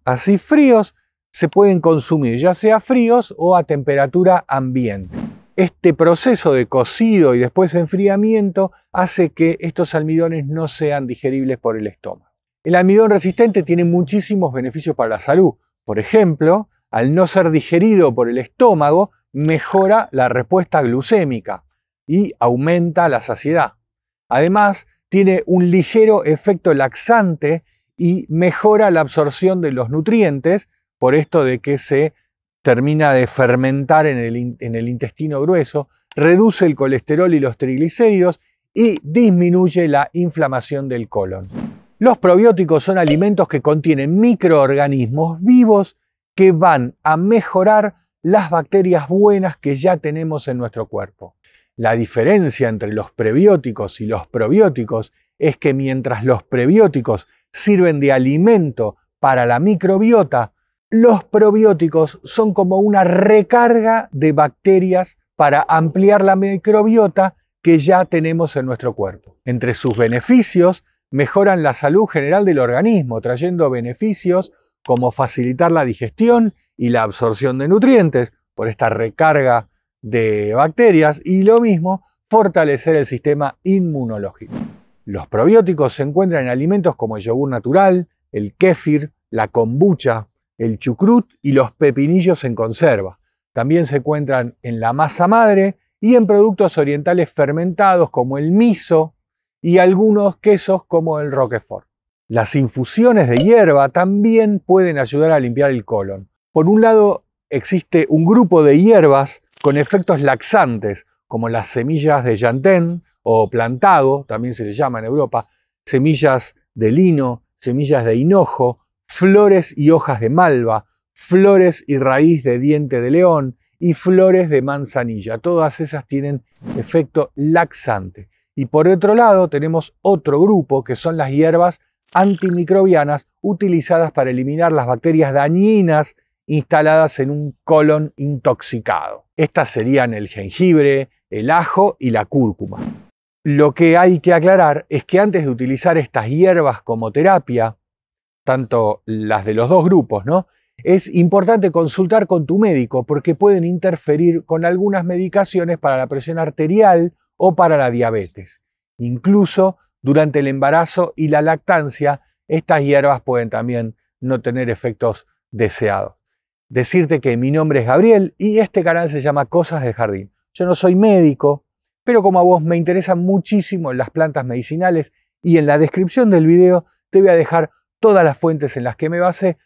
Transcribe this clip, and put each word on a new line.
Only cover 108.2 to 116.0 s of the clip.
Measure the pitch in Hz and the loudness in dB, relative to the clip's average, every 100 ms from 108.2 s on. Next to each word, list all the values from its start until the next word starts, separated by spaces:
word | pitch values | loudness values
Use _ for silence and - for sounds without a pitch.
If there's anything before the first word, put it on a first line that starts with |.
| 165 | 4
grupo | 220 202 175 | 4 4 4
de | 147 147 | 6 6
hierbas | 202 214 156 139 135 - _ - | 6 6 6 4 0 -8 _ -6
con | 147 143 | -2 0
efectos | 143 196 180 160 | 0 -2 -2 -2
laxantes, | 139 127 - 214 147 113 104 98 _ _ _ | 0 -2 0 0 0 -2 -6 -8 _ _ _
como | 113 117 | -8 -6
las | 117 104 | -6 -6
semillas | 123 123 156 151 143 | -6 -4 -2 0 0
de | 120 107 | 0 -2
yantén | 120 127 165 185 170 175 - _ | -2 0 2 2 0 -6 -14 _
o | - 113 104 | -2 0 0
plantago, | 120 117 127 196 170 135 139 135 | -2 -4 0 2 4 2 -2 -6
también | 110 123 | -10 -8
se | 120 | -10
les | 104 104 | -8 -4
llama | 139 117 | -4 -4
en | 110 | -6
Europa, | 143 131 117 - _ _ _ - | -4 -2 -4 -8 _ _ _ -6
semillas | 131 | -2